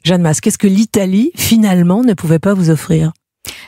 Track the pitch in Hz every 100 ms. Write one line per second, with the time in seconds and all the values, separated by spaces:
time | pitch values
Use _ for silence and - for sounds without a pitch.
0 | 165 180 165 151 220 - 202 190 226 208
1 | 190 190 285 - - 226 208 180 175 196
2 | 247 180 160 160 190 202 165 156 - 160
3 | 160 - _ _ - -